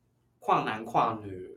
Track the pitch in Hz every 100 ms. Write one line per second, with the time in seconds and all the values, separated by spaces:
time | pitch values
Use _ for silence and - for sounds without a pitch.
0 | _ _ _ _ - 170 135 110 110 156
1 | 117 110 104 92 92